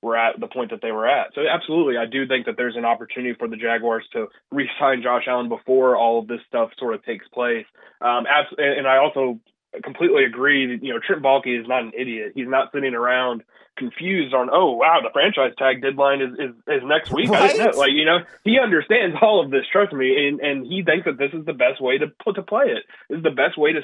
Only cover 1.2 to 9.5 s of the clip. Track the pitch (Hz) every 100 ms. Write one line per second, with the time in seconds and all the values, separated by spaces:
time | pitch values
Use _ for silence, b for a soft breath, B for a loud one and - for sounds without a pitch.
1.2 | - - 147 170 - 160 156 120 117 131
2.2 | 131 131 120 110 123 117 117 113 110 -
3.2 | 123 120 117 110 117 117 117 113 110 120
4.2 | 110 b _ 139 123 - 143 131 120 123
5.2 | 123 123 120 113 - 131 127 117 117 117
6.2 | 110 117 - 123 113 - 123 110 - 107
7.2 | - - 120 117 104 _ b b 120 120
8.2 | 117 147 143 - 143 139 135 135 147 143
9.2 | 131 117 _